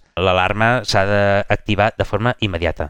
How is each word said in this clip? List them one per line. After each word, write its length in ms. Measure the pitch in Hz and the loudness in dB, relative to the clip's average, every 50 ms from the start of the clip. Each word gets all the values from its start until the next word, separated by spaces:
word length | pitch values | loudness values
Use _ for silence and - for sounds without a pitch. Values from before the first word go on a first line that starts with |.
| - _ _ | -18 _ _
l'alarma 640 | 85 92 92 90 92 90 95 101 104 110 117 123 127 104 | -2 0 2 2 2 2 0 0 0 0 2 0 0 -2
s'ha 220 | - - 101 98 | 0 0 0 2
d'activar 840 | 101 104 101 101 101 98 101 104 - 104 - - - 104 92 104 113 - | 2 2 2 2 2 2 0 0 0 -2 -2 -2 -2 0 0 0 0 0
de 120 | - 98 | -2 -4
forma 260 | - - 98 110 123 123 - 110 | -2 -2 -2 -2 -2 -2 -2 -4
immediata. 460 | 101 90 82 85 80 - - 80 73 | -4 -2 -2 -2 -4 -4 -4 -8 -8